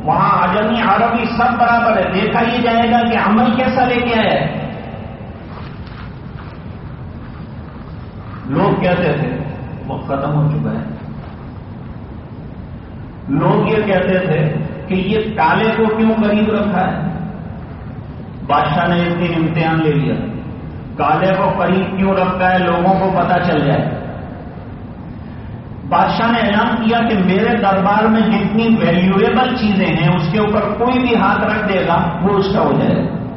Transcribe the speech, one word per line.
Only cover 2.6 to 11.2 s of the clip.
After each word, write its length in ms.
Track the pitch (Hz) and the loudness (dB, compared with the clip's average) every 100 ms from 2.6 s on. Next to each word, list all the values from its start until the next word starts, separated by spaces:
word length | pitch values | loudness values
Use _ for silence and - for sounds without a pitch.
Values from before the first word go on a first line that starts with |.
جائے 300 | 240 226 226 | 2 2 4
گا 100 | 233 214 | 4 2
کہ 60 | 208 190 | 2 2
عمل 220 | 220 233 247 | 4 4 2
کیسا 300 | 254 254 247 | 0 2 2
لے 100 | 240 | 2
کے 240 | 233 226 | 0 2
آیا 120 | 202 | 2
ہے۔ 380 | 143 151 - - - - - - - - - - - - - - - - - - - - - - - - - - - - - - - - - - - - - - - 131 | 2 0 -4 -8 -10 -12 -12 -12 -12 -14 -14 -14 -14 -14 -14 -14 -14 -14 -12 -14 -14 -14 -14 -14 -14 -14 -14 -14 -12 -14 -14 -14 -14 -14 -14 -14 -14 -14 -14 -14 -12 -4
لوگ 360 | 147 196 - | 0 2 2
کہتے 320 | 185 180 165 - | 2 2 0 0
تھے، 180 | - - - - - - - | -2 -4 -6 -8 -10 -10 -10
وہ 100 | 117 | -8
ختم 360 | - 139 143 | -4 -4 0
ہو 160 | 147 - | 2 2
چکا 200 | 117 110 | 0 -2
ہے، 140 | 107 - - - - | -4 -6 -10 -10 -12